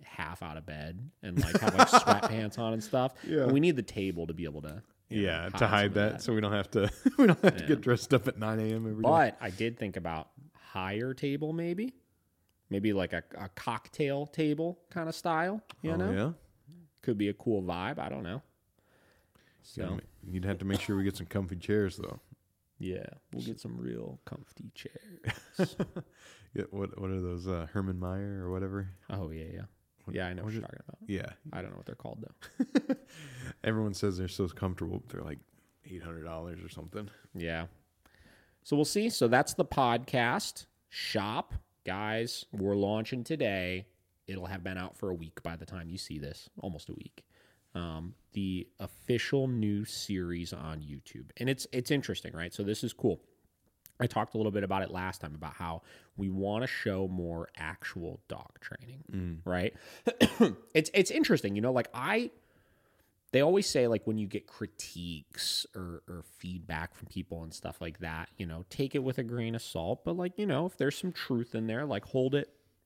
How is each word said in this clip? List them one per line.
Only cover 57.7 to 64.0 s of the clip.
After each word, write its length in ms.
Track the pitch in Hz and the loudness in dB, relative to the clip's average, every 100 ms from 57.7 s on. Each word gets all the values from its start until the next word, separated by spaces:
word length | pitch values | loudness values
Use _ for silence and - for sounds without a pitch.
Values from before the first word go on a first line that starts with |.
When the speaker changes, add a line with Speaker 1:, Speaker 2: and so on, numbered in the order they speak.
| 82 - 92 82 85 - | -6 -8 -6 -8 -10 -12
Speaker 1:
dog 320 | - - - | -12 -12 -16
training, 440 | - - 120 135 - | -14 -14 -14 -16 -8
Speaker 2:
Mm. 260 | 95 90 82 | -4 -4 -4
Speaker 1:
right? 300 | 90 90 90 - - - - - | -2 0 0 -2 -14 -4 -4 4
<clears throat> 360 | 220 - 196 98 - | 4 6 4 4 0
It's, 160 | 156 156 | 2 4
it's 180 | 196 185 | 2 4
interesting, 420 | 302 311 165 104 | 2 4 4 4
you 80 | 101 | 0
know, 100 | 120 | 2
like, 160 | 127 - | 2 0
I, 360 | 123 143 220 240 - _ _ _ _ _ _ _ _ _ | -4 0 0 0 -8 _ _ _ _ _ _ _ _ _
they 120 | 127 | 4
always 240 | 147 196 202 | 6 4 4
say, 180 | 143 120 | 4 4
like, 180 | 107 | 4